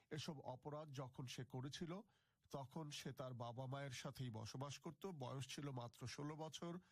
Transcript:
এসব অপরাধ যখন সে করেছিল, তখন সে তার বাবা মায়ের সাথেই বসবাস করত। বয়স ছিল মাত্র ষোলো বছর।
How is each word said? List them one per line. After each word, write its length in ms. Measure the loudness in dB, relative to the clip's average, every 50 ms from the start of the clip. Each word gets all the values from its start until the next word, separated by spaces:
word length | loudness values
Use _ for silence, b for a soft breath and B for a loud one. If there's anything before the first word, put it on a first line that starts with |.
| B B
এসব 280 | -2 0 0 0 -2 0
অপরাধ 540 | -2 -2 -4 -2 -2 -2 0 0 -2 -2 -2
যখন 340 | -2 -2 -2 -2 -2 -2 -2
সে 160 | -2 -2 -2
করেছিল, 580 | 0 0 0 0 0 0 0 0 2 2 0 -2 B B B B B B B B -4
তখন 400 | -2 -2 -2 -2 0 -2 0 0
সে 200 | 0 0 0 0
তার 220 | 0 0 0 0 2
বাবা 320 | 2 2 2 2 0 2
মায়ের 260 | 2 2 2 2 2
সাথেই 380 | 0 0 -2 -2 0 2 0 2
বসবাস 480 | 2 0 0 0 0 0 0 0 0 -2
করত। 280 | -4 -4 -4 -2 -2
বয়স 500 | -2 0 0 0 2 2 0 0 0 0
ছিল 160 | 0 2 2
মাত্র 360 | 2 2 0 -2 -2 -4 -2 -2
ষোলো 280 | 0 0 0 0 2
বছর। 440 | 0 -2 -2 -2 -2 0 0 0 -2 B B